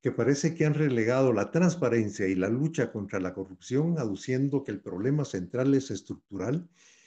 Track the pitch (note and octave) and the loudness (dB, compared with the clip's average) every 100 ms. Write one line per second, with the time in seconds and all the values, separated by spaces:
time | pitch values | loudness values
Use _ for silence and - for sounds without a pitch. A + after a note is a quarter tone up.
0 | B2+ - A#2 C#3 E3 D#3+ D3+ C#3+ D3+ A#2+ | -2 0 2 2 0 2 0 2 2 2
1 | A2 B2+ C3+ A2 G2+ E3 F3+ E3 C3 A#2 | 2 4 4 2 2 4 2 4 2 2
2 | G#2 G2+ F#2+ F#2+ F#2+ A#2+ D3+ D#3 A#2 A2 | 0 0 0 2 2 0 0 0 -2 -4
3 | G2 G2+ F#2 F2+ F#2+ F#2+ - B2+ D#3+ E3 | -6 -4 -4 -6 -12 -12 -4 0 0 0
4 | A#2 F#2+ - B2+ C#3 C3+ C#3 G2+ - F2+ | -2 -4 -2 0 0 -2 -4 -10 -8 -4
5 | A#2 D3 C#3 G2 F2 A#2+ C3 C#3 C3+ G2+ | 0 0 -2 -4 -4 -2 2 2 2 -10
6 | - F#2 _ G2 F#2+ D#3 F3 _ - _ | -8 -14 _ -6 -2 -4 -6 _ -20 _